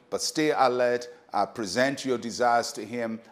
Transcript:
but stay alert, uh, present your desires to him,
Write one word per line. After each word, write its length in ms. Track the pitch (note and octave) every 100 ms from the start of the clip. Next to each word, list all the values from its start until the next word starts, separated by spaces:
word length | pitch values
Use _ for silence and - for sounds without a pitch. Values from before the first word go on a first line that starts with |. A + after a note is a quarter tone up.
| _
but 120 | G2
stay 300 | - - D#3
alert, 580 | C#3+ C3 B2 B2 A#2+ - - -
uh, 120 | G2+ G2
present 600 | - G#2 G#2 C3+ C#3 C3+
your 120 | A#2+
desires 540 | A2+ G2 B2 A#2+ A2+
to 140 | - G2+
him, 340 | A#2+ A#2 A2 -